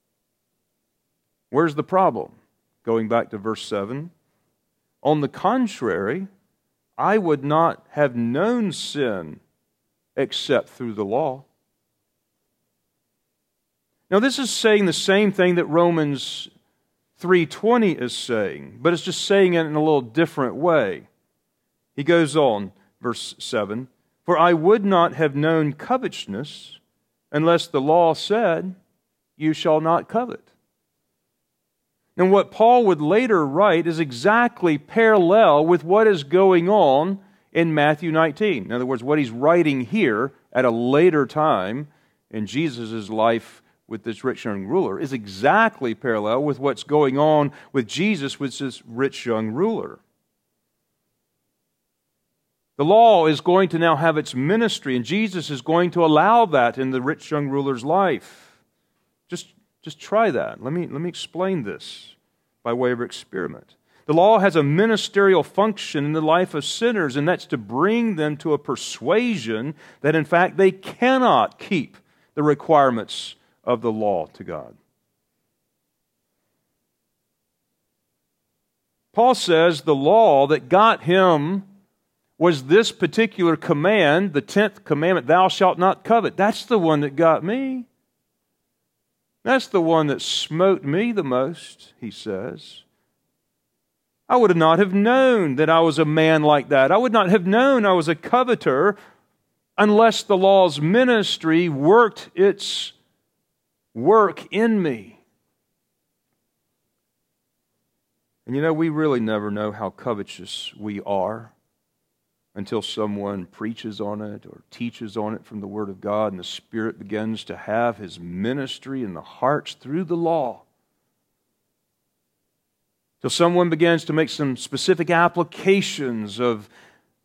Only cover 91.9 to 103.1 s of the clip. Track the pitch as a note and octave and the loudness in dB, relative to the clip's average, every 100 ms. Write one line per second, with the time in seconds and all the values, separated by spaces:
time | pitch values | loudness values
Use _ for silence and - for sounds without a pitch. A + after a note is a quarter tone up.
91.9 | _ A2+ - A2 F#2+ A#2+ D3+ - - _ | _ -16 -12 -10 -8 -8 -14 -18 -20 _
92.9 | _ _ _ _ _ _ _ _ _ _ | _ _ _ _ _ _ _ _ _ _
93.9 | _ _ _ - G#3+ G#3+ E3+ D#3+ E3 G3 | _ _ _ -2 4 4 6 4 4 2
94.9 | F#3+ G#3 B3+ C4 A#3+ E3 C3 D#3 E3 E3 | 2 2 4 4 2 0 0 2 4 4
95.9 | D3 D#3 D#3 D#3 D#3+ D3+ D3 A#2+ C#3 C3+ | 2 0 2 4 4 4 2 2 4 4
96.9 | F#3+ B3 A3 F#3+ G3+ F3 G#3+ C4+ C4+ G#3 | 4 2 2 2 2 2 2 4 4 2
97.9 | F#3 D#3 D#3+ - B3 B3+ A3+ - C3 F#3 | 2 0 -4 0 0 2 0 0 2 2
98.9 | G3+ - _ _ _ _ _ _ - G#3 | 0 -8 _ _ _ _ _ _ 0 2
99.9 | G#3 A3+ G#3+ - F#3+ F#3+ G3 F3+ C#3+ D3+ | 4 4 2 0 2 4 4 4 0 0
100.9 | A3 B3+ A3+ G3 - D#3+ D#3+ F3 C#3 D3 | 2 2 2 -2 -4 0 0 0 0 4
101.9 | A3 A3+ - - - G3 - - - - | 6 4 0 -10 0 0 0 -6 -8 -10
102.9 | - _ | -14 _